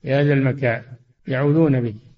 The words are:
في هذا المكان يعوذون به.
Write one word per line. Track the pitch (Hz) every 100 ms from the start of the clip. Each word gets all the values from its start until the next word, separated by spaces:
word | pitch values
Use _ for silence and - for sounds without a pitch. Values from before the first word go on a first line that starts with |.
في | 135
هذا | 139 147
المكان | 139 135 123 123 113 - - _ _ -
يعوذون | 127 143 156 160 131
به. | 117 107 -